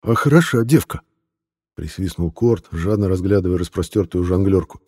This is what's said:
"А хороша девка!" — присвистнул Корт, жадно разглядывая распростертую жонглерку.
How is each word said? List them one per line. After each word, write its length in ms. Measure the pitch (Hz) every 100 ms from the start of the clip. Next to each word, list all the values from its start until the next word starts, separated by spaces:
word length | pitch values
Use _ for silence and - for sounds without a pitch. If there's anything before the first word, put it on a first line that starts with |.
"А 100 | 107
хороша 500 | 117 147 151 165 123
девка!" — 380 | 117 147 - - _ _ _ _ _ _ _ -
присвистнул 560 | 78 - 92 - 85
Корт, 360 | - 120 113 -
жадно 380 | 82 87 107 101
разглядывая 500 | 92 92 101 90 90
распростертую 640 | 87 - 85 110 90 90
жонглерку. 600 | 87 90 98 95 85 -